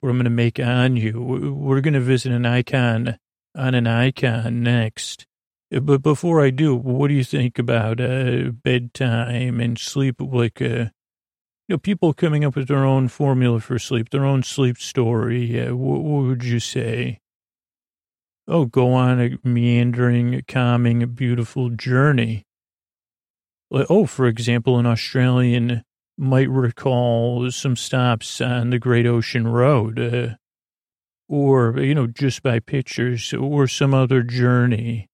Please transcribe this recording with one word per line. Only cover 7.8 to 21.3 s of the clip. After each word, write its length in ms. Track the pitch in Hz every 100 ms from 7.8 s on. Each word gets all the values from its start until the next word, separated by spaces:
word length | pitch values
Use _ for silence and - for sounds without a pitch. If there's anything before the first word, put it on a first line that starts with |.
| 107 117
uh, 520 | 123 131 127 123 131
bedtime 1080 | 117 127 127 120 - 127 117 120 120 127 120
and 200 | 117 117
sleep? 380 | - 139 135 123
Like, 420 | 139 127 117 -
uh, 280 | 127 120 117 - _ _ _ _ _ _ -
you 80 | 180
know, 20 |
people 360 | 190 202 165
coming 300 | - 170 151
up 120 | 147 139
with 120 | 131
their 160 | 139
own 240 | 135 131 127
formula 520 | - 143 127 123 117
for 180 | - 123
sleep, 320 | - 120 113
their 160 | 143 139
own 160 | 135
sleep 380 | - - 127 120
story. 800 | - 135 117 117 113 123 120 120
Uh, 80 | 123
wh-, 340 | 123 135 143
what 200 | 156 143
would 200 | 127 123
you 160 | 120 120
say? 600 | - - 117 117 127 110 _ _ _ _ _ _ _ _ _ _ _ _ -
Oh, 180 | 165 123
go 260 | 135 123
on 280 | 127 127 127
a 260 | 120 131 127
meandering, 960 | 120 120 120 120 120 123 120 120 127 -
calming, 580 | 131 123 120 120 120 120
beautiful 560 | 120 123